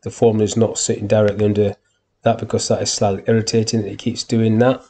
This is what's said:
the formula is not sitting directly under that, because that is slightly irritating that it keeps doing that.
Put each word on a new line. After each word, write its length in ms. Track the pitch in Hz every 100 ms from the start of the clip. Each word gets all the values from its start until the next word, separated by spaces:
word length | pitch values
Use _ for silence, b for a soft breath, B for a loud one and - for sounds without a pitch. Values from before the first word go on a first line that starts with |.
the 60 | -
formula 360 | - 117 110 104
is 100 | 117
not 220 | 110 -
sitting 300 | - 120 101
directly 360 | 107 104 101
under 320 | 104 104 104 98 _ _ _ _
that, 160 | - 117
because 280 | 117 110 -
that 120 | 110
is 120 | 104
slightly 300 | - 104 95 -
irritating 540 | 113 107 113 110 117
that 100 | 101
it 80 | 101
keeps 240 | - -
doing 340 | - 117 113 110
that. 220 | 123 127 -